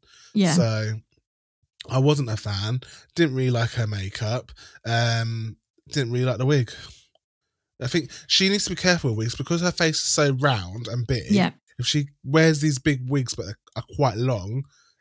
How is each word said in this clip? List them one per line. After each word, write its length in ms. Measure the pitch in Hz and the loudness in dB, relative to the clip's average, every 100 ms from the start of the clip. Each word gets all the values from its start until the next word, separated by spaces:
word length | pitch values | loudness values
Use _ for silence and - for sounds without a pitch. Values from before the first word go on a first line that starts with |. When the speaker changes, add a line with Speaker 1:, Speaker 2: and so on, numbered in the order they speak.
| - - - | -16 -20 -4
Speaker 1:
Yeah. 200 | 214 185 | 2 4
Speaker 2:
So 460 | 170 113 110 107 110 _ _ _ _ _ _ _ _ - | 4 4 2 -2 -6 _ _ _ _ _ _ _ _ -4
I 80 | 127 | 2
wasn't 320 | 139 147 120 | 4 2 0
a 80 | 107 | -4
fan. 440 | 107 98 104 127 - - _ - | -4 -4 -2 -4 -6 -20 _ 0
Didn't 200 | 160 131 | 0 2
really 160 | 127 | 0
like 200 | 120 117 | 2 0
her 160 | - 107 | -2 -4
makeup. 640 | 104 98 - 107 123 - - - - 113 | -4 -6 -6 -4 -4 -6 -20 -20 -14 -2
Um, 720 | 117 117 117 113 113 110 - _ _ - | 0 2 0 -2 -6 -8 -12 _ _ -8
didn't 200 | 147 120 | -4 -2
really 140 | 123 127 | 0 0
like 120 | 110 | 0
the 80 | 131 | 2
wig. 260 | 147 117 - - - _ _ _ _ _ _ _ - | 2 0 -6 -18 -20 _ _ _ _ _ _ _ -10
I 60 | - | -4
think 240 | 175 - - - | -2 -4 -10 -2
she 220 | - 190 | 2 2
needs 160 | 202 - | 2 -2
to 40 | |
be 40 | 175 | -2
careful 360 | 180 170 135 | 2 2 2
with 60 | 110 | -2
wigs 180 | 113 - | -2 -4
because 260 | 131 170 | -2 0
her 100 | 175 | 0
face 240 | - 165 151 | 2 0 0
is 60 | |
so 280 | - - 143 | -2 2 2
round 540 | 131 143 117 90 107 117 | 2 2 0 -4 -10 -6
and 200 | 123 113 | -4 -2
big. 240 | 123 - | -2 2
Speaker 1:
Yeah. 200 | 202 - - _ - | 2 2 -2 _ -6
Speaker 2:
If 80 | 123 | -2
she 220 | 151 143 _ 135 | 0 -2 _ 0
wears 340 | 156 160 151 | 4 6 4
these 180 | 151 127 | 2 2
big 320 | 156 135 127 | 0 0 0
wigs 240 | 143 120 | -2 -2
but 120 | - 95 | -6 -8
are, 120 | 107 _ 113 | -10 _ -12
are 60 | - - | -10 0
quite 220 | 127 101 | 0 0
long, 480 | 127 110 92 127 135 _ _ _ | -2 -2 -4 -8 -8 _ _ _